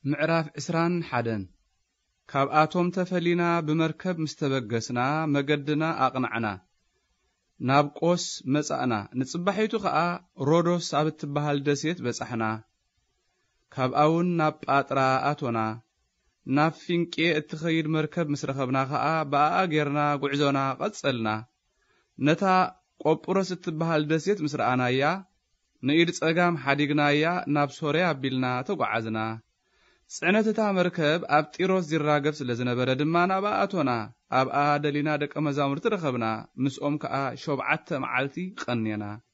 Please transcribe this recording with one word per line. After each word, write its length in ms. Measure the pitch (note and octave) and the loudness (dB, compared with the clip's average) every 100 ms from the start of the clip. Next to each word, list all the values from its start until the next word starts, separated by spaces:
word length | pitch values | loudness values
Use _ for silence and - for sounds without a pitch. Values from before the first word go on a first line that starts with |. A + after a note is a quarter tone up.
ምዕራፍ 420 | C#3 C#3 D#3 E3 D#3 | -2 -2 0 0 -2
ዒስራን 420 | - D3+ E3 E3+ F3 | -8 -4 0 0 0
ሓደን። 400 | E3 B2 A#2 A2 F#2+ _ _ _ _ _ _ _ - | -2 -2 -2 -4 -6 _ _ _ _ _ _ _ -6
ካብኣቶም 600 | C#3 C#3 D3+ D#3 F3+ F3 | -2 2 4 2 2 0
ተፈሊና 520 | F3+ F#3 F3+ E3+ F3 E3+ E3+ | -2 -2 0 0 0 0 0
ብመርከብ 560 | D#3 D#3 D#3+ D#3 F#3 E3+ | 0 0 0 -2 -6 -4
ምስ 140 | D#3 | -4
ተበገስና፣ 680 | - D3 C3+ A2 A#2 A2+ B2 B2+ D3+ D#3+ | -2 -2 -2 -2 -4 -2 -2 0 0 0
መገድና 580 | C#3+ C#3+ D3 C#3 D3+ D#3+ D#3+ | 0 2 -2 0 0 0 2
ኣቕናዕና፣ 480 | B2+ C3 A#2+ A2 A2 F#2 _ _ _ _ _ _ _ _ _ _ | 0 0 -4 -2 -4 -6 _ _ _ _ _ _ _ _ _ _
ናብ 260 | B2 C#3 D3 | 2 2 2
ቆስ 300 | - E3 F3 - - - | 0 0 0 -2 -8 -2
መጻእና። 480 | C#3+ D3 C#3 C3 A2 G2+ | -2 0 -2 0 -2 -4
ንጽባሒቱ 600 | B2 C3 E3+ F3+ G3 G#3+ A3+ | -6 -6 -2 -2 0 0 0
ኸዓ 160 | F#3+ D3+ E3+ F3+ _ - | 0 0 0 -2 _ -4
ሮዶስ 460 | C3+ E3 E3+ F3 E3+ | 2 4 4 0 0
ኣብ 140 | D3 D#3 | 0 0
እትበሃል 500 | D3+ D3 C#3+ D3 C#3+ | -2 -6 -2 0 0
ደሴት 360 | C#3 C#3+ D3+ F3+ | 0 0 0 -2
በጻሕና። 440 | A#2+ A2+ - A#2+ A2 A2 - _ _ _ _ _ _ _ _ _ _ | -4 -6 -6 -2 -2 -4 -10 _ _ _ _ _ _ _ _ _ _
ካብኣ 260 | - B2+ C3+ | -4 -2 4
እውን 280 | D3+ E3 F3+ | 4 4 2
ናብ 200 | E3+ D#3 D3+ | 2 0 -2
ጳጥራ 360 | - C#3 C3+ C3+ C3 C3 | 0 0 2 0 2 2
ኣቶና። 340 | C3+ D3 C3 A2+ A2 A2+ _ _ _ _ _ _ - | 0 -2 -2 -2 -2 -6 _ _ _ _ _ _ -2
ናብ 280 | C3+ D#3 D#3 | 2 2 0
ፊንቄ 400 | - E3+ E3+ - E3 | -2 -2 0 0 0
እትኸይድ 540 | D#3 D#3 D#3+ E3 E3 D#3 | 0 -2 -6 -2 0 0
መርከብ 400 | D#3 D3+ - D#3+ | -2 -2 -2 -2
ምስ 140 | C#3+ | -2
ረኸብና 340 | C#3+ C3+ B2+ C3 C3+ | -4 -4 0 0 0
ኸዓ፣ 200 | C#3+ C3+ D#3+ | -2 0 0
ብኣኣ 320 | D3 C#3 D3+ F3+ F#3+ | 0 2 2 2 2
ጌርና 320 | D3+ D3 D3 D3 C#3+ | 2 0 0 0 0
ጉዕዞና 440 | C#3 C#3+ C#3+ C#3 C3+ C3 | -2 0 2 2 0 -2
ቐጸልና። 520 | G#3 - C#3+ B2 G#2+ A2 A2+ _ _ _ _ _ _ - | -6 -2 -2 0 -2 -2 -6 _ _ _ _ _ _ 0
ነታ 260 | C3+ E3 G3 F#3 F#3 - _ _ | 2 4 4 4 2 -4 _ _
ቆጵሮስ 500 | - D#3+ - F#3+ F#3 | 0 0 0 0 0
እትበሃል 520 | F3+ - D#3 E3 D#3+ D3+ | -4 -6 -4 0 0 2
ደሴት 320 | D#3+ F3+ G3+ | 0 0 -2
ምስ 140 | D3+ C#3+ | -2 0
ረኣናያ፣ 460 | A2+ B2+ B2+ C3 C#3+ F#3+ G3 _ _ _ _ _ | 2 2 2 2 0 0 -8 _ _ _ _ _
ንኢድ 260 | B2+ D#3 E3+ | 2 4 4
ጸጋም 400 | E3 D#3+ E3 F3 E3 | 2 0 2 2 2
ሓዲግናያ፣ 680 | C3 C#3+ D3 D3+ D3 D3 D#3 F3+ - | 0 2 2 2 4 4 2 0 0
ናብ 220 | D3 C#3+ | 0 0
ሶርያ 340 | - D#3 D3+ F3+ | -2 -2 0 0
ኣቢልና 400 | C#3+ C3+ C3 B2+ B2+ | 0 -2 -2 -2 -2
ተጓዓዝና። 560 | C3+ G3+ G#2+ A2 A2+ A2 A2 A2+ _ _ _ _ _ _ _ | -4 -2 0 -2 -2 -4 -4 -6 _ _ _ _ _ _ _
ጽዕነት 360 | - E3 G#3 A3 | -4 2 4 2
እታ 140 | G#3+ G#3 | 0 0
መርከብ 500 | F#3+ F3+ F3 D3+ E3 - | 2 0 2 2 2 2
ኣብ 200 | D3 D#3 | 2 2
ጢሮስ 340 | - F#3 F#3+ | -2 2 2
ዝራገፍ 500 | D#3+ D#3+ D3+ D3 C#3+ | 0 0 2 2 2
ስለ 160 | D3+ C3 | -2 -4
ዝነበረ 340 | A#2 B2 A#2+ B2+ | -2 0 0 0
ድማ፣ 200 | C3 D3+ E3+ G3+ | 0 2 2 2
ናብኣ 240 | F#3+ G#3 | 2 0
ኣቶና። 360 | G3 G3 F#3+ C3+ A#2+ G#2+ - _ | 0 0 0 0 0 -4 -14 _
ኣብኣ 260 | B2+ C3 C#3 D3 D3 | 0 2 2 2 2
ደሊና 300 | D3 C#3+ D3+ D3+ | 0 -2 -2 -2
ደቀ 180 | D3 D3+ | -2 -2
መዛሙርቲ 440 | D3+ C#3+ C#3 C#3 A3+ | -2 0 0 0 -2
ረኸብና። 360 | G#3+ D#3 B2 A2 A2 - - | -2 -2 -2 -2 -4 -8 -2
ምስኦም 380 | C3 C3 C#3+ D3 | -2 -2 -4 -4
ከዓ 180 | - C3+ C3+ B2+ | -4 -4 -4 -6
ሸውዓተ 520 | - C#3 - D#3 - C#3+ | -6 -4 -2 -2 -2 -6
መዓልቲ 360 | B2 B2+ C#3 D3 F#3 G3+ | -2 -2 -2 -4 -10 -8
ቐንየና። 480 | - A#2+ A2 G#2+ G#2 G#2+ _ | -4 -2 -2 -4 -6 -10 _